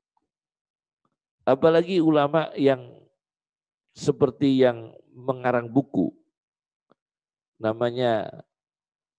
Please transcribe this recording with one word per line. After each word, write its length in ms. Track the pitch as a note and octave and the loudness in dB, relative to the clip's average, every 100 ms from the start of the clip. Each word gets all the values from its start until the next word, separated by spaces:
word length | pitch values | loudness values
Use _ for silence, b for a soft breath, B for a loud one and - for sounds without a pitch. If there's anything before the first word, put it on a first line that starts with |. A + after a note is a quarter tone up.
| _ _ _ _ _ _ _ _ _ _ _ _ _ _ - | _ _ _ _ _ _ _ _ _ _ _ _ _ _ -2
Apalagi 560 | C3+ E3 E3 F3 F#3 | 2 4 4 2 2
ulama 480 | D#3+ D3+ C#3+ D#3+ - - | 2 2 2 0 -2 0
yang 320 | C3+ B2+ A#2+ A#2 _ _ _ _ _ _ _ _ _ | 2 2 -4 -20 _ _ _ _ _ _ _ _ _
seperti 720 | - - C3+ C3+ - C#3 C3 B2+ | -8 -4 0 0 0 0 4 2
yang 240 | A#2 A2+ - _ | 0 -10 -20 _
mengarang 560 | B2+ B2+ B2+ B2 B2 A#2 | -14 -8 -4 -2 -2 0
buku. 400 | B2+ C#3 - E2+ - _ _ _ _ _ _ _ _ _ _ _ _ _ - | -2 -2 -2 -2 -4 _ _ _ _ _ _ _ _ _ _ _ _ _ -8
Namanya 640 | A2 A2+ A#2+ A#2+ B2 G#2+ - - - _ _ _ _ _ _ | -6 -4 -4 -2 -2 -2 -6 -14 -20 _ _ _ _ _ _